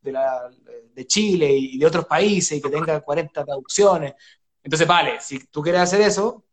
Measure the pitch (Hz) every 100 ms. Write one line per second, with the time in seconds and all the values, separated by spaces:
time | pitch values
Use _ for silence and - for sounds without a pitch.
0 | 139 135 135 127 123 _ _ 120 _ 131
1 | 127 202 214 180 147 139 135 131 156 170
2 | 165 156 208 196 180 147 135 147 160 151
3 | 147 147 156 - 143 139 131 - 202 175
4 | 147 - _ _ _ _ - 156 165 175
5 | 139 113 - 135 - 151 151 180 175 196
6 | 208 190 214 - _